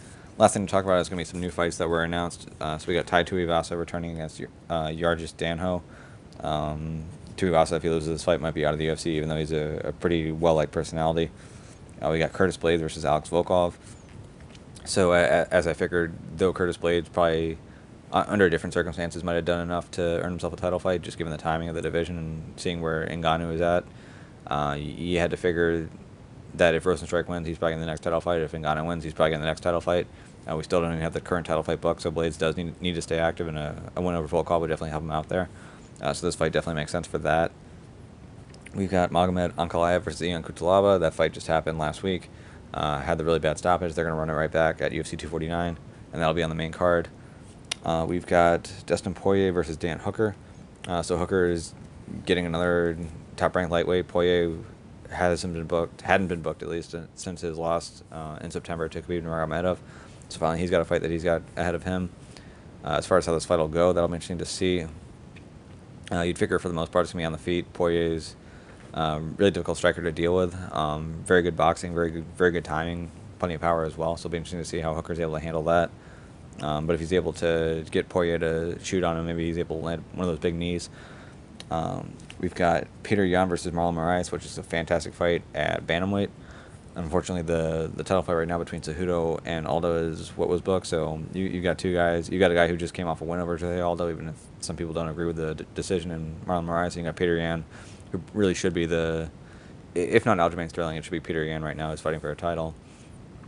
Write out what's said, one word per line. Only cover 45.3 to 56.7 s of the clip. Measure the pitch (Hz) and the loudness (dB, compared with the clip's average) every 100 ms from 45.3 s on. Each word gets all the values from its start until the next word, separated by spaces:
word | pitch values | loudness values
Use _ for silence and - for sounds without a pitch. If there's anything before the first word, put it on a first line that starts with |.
| 80 80 85 85 82 - - - | -4 -2 -2 -2 -6 -12 -18 -10
and | - | 0
that'll | 80 | 2
be | 82 | 2
on | 80 | 0
the | 80 | -2
main | 80 | -6
card. | - 90 85 82 - - - - - - - | 0 4 4 0 -10 -20 -20 -20 -18 -12 -6
Uh, | 82 82 82 | -2 0 0
we've | 87 - | -2 4
got | 87 85 82 - - - | 6 8 6 0 -12 -2
Dustin | 90 98 | -2 -2
Poirier | 85 98 98 95 | -2 2 4 4
versus | 87 80 80 | 2 0 -2
Dan | 87 78 | -4 -4
Hooker. | 101 98 110 98 - - - - - | -6 0 -2 -2 -16 -20 -20 -14 -4
Uh, | 87 | -2
so | 80 85 | 0 0
Hooker | 87 98 87 | 2 4 4
is | 85 80 - - - - 82 90 | 2 -4 -14 -18 -16 -12 -8 2
getting | 90 87 | 2 2
another | 82 87 87 85 82 82 82 - - | 0 2 4 2 0 -8 -12 -14 0
top-ranked | 80 90 87 | 2 2 2
lightweight. | 85 - 90 85 | 2 2 0 0
Poirier | 87 87 87 85 82 - - - - - | 2 4 4 2 -2 -10 -16 -20 -20 -12
hasn't | - 90 85 92 | 0 2 2 -2
been | 82 82 | -6 -2
booked, | 85 85 - | 0 -2 -4
hadn't | - 95 90 | 2 4 4
been | 87 | -2
booked | 80 - | -4 -6
at | |
least, | 80 | -6